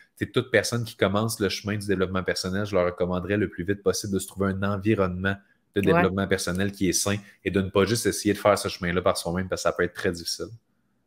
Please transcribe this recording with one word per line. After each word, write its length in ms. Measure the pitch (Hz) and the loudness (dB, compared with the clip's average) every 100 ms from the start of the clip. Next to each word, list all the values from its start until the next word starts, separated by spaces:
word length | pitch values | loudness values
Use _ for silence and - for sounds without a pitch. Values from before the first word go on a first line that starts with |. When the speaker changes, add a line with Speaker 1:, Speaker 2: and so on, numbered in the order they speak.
| _ - | _ -8
Speaker 1:
sais, 100 | 107 | -2
toute 240 | 131 - | -2 2
personne 340 | 107 - 120 | 2 2 -4
qui 120 | 110 - | -6 0
commence 440 | 98 101 113 113 | 2 2 0 0
le 80 | 98 | -2
chemin 280 | - 110 107 | 0 -4 -4
du 100 | 101 | -2
développement 360 | 92 92 92 | 0 0 -2
personnel, 420 | 90 - 92 95 | -2 -2 -2 -4
je 100 | 104 | 0
leur 120 | 95 87 | 2 0
recommanderais 500 | - 90 90 90 104 | 0 -2 -2 0 0
le 120 | 95 | 0
plus 160 | - | -2
vite 180 | 90 101 | -4 0
possible 300 | 95 - 104 | 0 0 -2
de 60 | 95 | -4
se 80 | - | -4
trouver 260 | 95 98 | -2 -2
un 100 | 95 | 0
environnement 760 | 98 101 107 101 92 90 95 101 _ _ _ | -2 0 2 2 2 0 -2 -4 _ _ _
de 60 | 101 | 0
Speaker 2:
Ouais. 120 | 95 | 4
Speaker 1:
développement 340 | 170 95 95 92 | 4 4 0 0
personnel 460 | 95 - 90 98 | 0 0 -2 -2
qui 160 | 98 92 | 0 0
est 40 | |
sain 240 | - 101 101 - _ | 0 0 -2 -6 _
et 60 | 98 | -2
de 100 | 95 | -2
ne 80 | 95 | 2
pas 160 | 101 | 2
juste 220 | 95 113 101 | 2 2 0
essayer 260 | - 104 | 0 0
de 60 | 101 | 4
faire 200 | 104 98 | 4 4
ce 100 | 95 | 0
chemin-là 340 | - 87 87 | -4 -2 2
par 140 | 95 - | 0 0
soi-même 320 | 85 87 90 | -2 -4 -4
parce 140 | 85 | -2
que 60 | 85 | -2
ça 40 | |
peut 120 | - | 0
être 80 | 87 | -2
très 180 | - 98 | -2 -4
difficile. 360 | 85 85 - 87 113 _ _ _ _ | -4 -8 -8 -10 -14 _ _ _ _